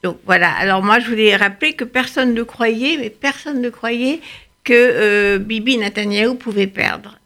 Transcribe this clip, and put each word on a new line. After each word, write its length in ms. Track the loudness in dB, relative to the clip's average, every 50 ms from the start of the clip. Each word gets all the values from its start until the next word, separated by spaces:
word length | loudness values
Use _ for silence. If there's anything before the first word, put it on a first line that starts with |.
| -4
Donc 160 | -6 -6 -6 _
voilà, 280 | 0 2 2 2 0 0
alors 300 | 0 0 0 0 0 2
moi 160 | 4 2 2
je 100 | 2 0
voulais 260 | 0 2 4 4 4
rappeler 380 | 4 2 0 -2 -2 -4 -4 -2
que 100 | -4 -10
personne 500 | -4 -2 -4 -4 -2 -2 -2 0 0 0
ne 100 | -2 -4
croyait, 520 | -8 -4 -2 0 0 0 0 -2 -2 -2
mais 120 | -2 -6 -10
personne 500 | -10 _ -6 -6 -6 -6 -10 -6 -6 -4
ne 100 | -4 -4
croyait 520 | -6 -6 -6 -4 -2 0 0 -2 -2 -4 -8 -16 -20 -20 -20 _ _ _ _
que, 100 | 4 6
euh, 640 | 6 6 6 4 2 2 2 2 2 2 2 0
Bibi 400 | -2 -2 -4 -6 -4 0 0 0
Netanyahou 580 | 0 -2 -4 -4 -4 -4 -2 -2 0 0 0 -2
pouvait 320 | -4 -6 -4 -2 -2 -2
perdre. 520 | -2 0 -2 -2 -2 -2 -4 -10 -20 -20 _ _